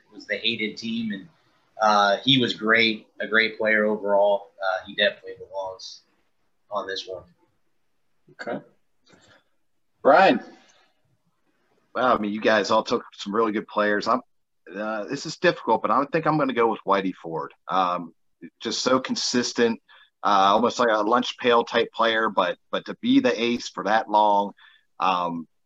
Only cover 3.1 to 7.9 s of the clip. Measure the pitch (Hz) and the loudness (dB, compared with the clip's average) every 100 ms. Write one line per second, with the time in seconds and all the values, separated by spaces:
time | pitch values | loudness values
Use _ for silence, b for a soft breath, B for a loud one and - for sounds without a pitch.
3.1 | - 104 110 110 - 110 107 107 104 98 | -12 -2 0 0 -2 0 2 2 -2 0
4.1 | 101 101 101 - - 95 92 92 95 101 | 2 2 0 -4 -8 -4 -4 -6 0 0
5.1 | - 95 92 90 95 95 92 - - _ | -2 -16 -18 -14 -10 -10 -12 -18 -20 _
6.1 | _ _ _ _ _ - 101 92 95 - | _ _ _ _ _ -10 -8 -8 -10 -10
7.1 | 90 87 _ _ _ _ _ _ | -14 -16 _ _ _ _ _ _